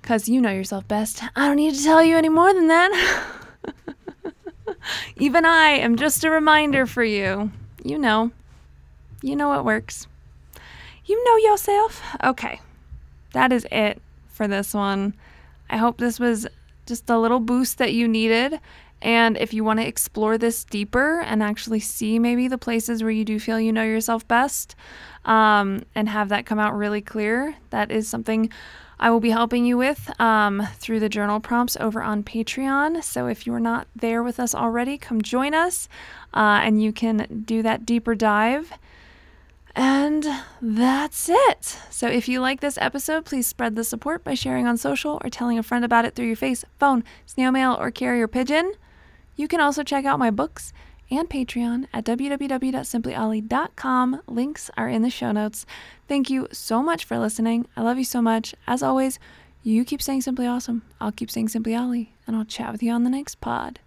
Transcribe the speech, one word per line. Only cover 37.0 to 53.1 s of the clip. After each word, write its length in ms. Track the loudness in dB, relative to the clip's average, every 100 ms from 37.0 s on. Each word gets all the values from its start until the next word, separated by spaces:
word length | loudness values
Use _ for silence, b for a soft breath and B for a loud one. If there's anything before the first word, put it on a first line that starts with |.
| -2 0 -2 -8 -4
do 160 | -2
that 240 | 0 -2 0
deeper 280 | -2 0
dive. 600 | 0 2 4 2 0 -4 -16 b b b b b b b b _
And 520 | 0 2 4 2 0 -2 -6 B B
that's 680 | -2 2 4 2 -2 -6 2
it. 480 | 6 4 2 -8 -14 -14
So 180 | -4 0
if 200 | 0 0
you 120 | -2
like 200 | -2 -2
this 160 | -4 -2
episode, 480 | -4 -4 -4 -4
please 220 | -2 -4 -4
spread 280 | -4 -4
the 100 | -2
support 380 | -4 -6 -6 -6
by 120 | -4
sharing 320 | -4 -2 0 0
on 100 | 0
social 420 | -2 -2 -4 -6
or 60 | -8
telling 280 | -6 -2 -2
a 40 |
friend 220 | -2 -2
about 200 | 2 2
it 100 | 2
through 120 | -2 -4
your 100 | -2
face, 280 | -2 -4 -8 _
phone, 240 | 2 2 B B
snail 280 | -12 -2 0
mail, 220 | 2 2 0
or 100 | -4
carrier 380 | -4 -2 0 0
pigeon. 460 | -2 0 0 0 -6 b b b b b -8
You 120 | -2
can 120 | 2
also 220 | 2 0
check 220 | -2 -2
out 140 | 0 2
my 120 | 0
books 440 | 0 -4 -6 -18 b b b -6
and 180 | -4 -4
Patreon 580 | -4 -4 -4 -2 -4 -4
at 120 | -6
w 240 | -4 -2 -2
w 200 | -4 -4
w 240 | -2 -2
dot 140 | -4 -4
simply 280 | -6 -4